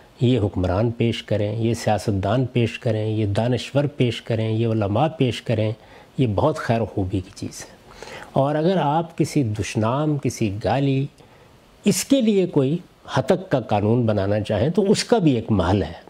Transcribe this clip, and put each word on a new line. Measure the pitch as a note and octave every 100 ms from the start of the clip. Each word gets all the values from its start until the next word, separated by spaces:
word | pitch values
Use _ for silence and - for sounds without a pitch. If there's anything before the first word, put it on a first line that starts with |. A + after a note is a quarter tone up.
| - -
ये | B2 B2+
हुक्मरान | G2+ - F2+ F#2 A#2
पेश | A2+ A#2 A2+
करें, | - G#2 G#2 A2
ये | A2+ A2+
सियासतदान | - G#2 - G2+ G2 B2 B2
पेश | B2 A2+ -
करें, | A#2+ G#2+ G#2+
ये | A2 G#2
दानश्वर | G2+ A#2+ A#2+ - C#3 D3
पेश | - B2 -
करें, | - A2+ A2
ये | A2 A#2
उलमा | A2 G2+ G#2 D#3 -
पेश | B2+ -
करें, | - G#2+ G#2+ A2+ - - - -
ये | B2
बहुत | F#2+ D3 D3+
खैर | - A2+ G#2+
खूबी | - F#2 G2
की | -
चीज़ | - - -
है। | - - - - - - - C#3
और | C3+ D3+
अगर | E3 F#3
आप | C#3+ D#3+ E3 -
किसी | D3 D3 A#2
दुशनाम, | G#2+ G2 A2 A2 C3 D#3 C#3+
किसी | C3+ - A2 G2+
गाली, | F#2 B2+ C#3 C3+ C#3 - - - - - _ - G3+
इसके | - - C#4
लिए | A3 G3 F3+
कोई | D3+ C3+ E3+ - _ - -
हतक | - F#3 F#3+
का | C3+
कानून | A2 G#2 G#2 A#2+ A2+
बनाना | G#2 G2 G#2
चाहें | G2 G#2 C3+
तो | G3 G3
उसका | G#3 - A#3
भी | D#3+ A#2+
एक | -
महल | G#2 F2 G2+
है, | D#2+ -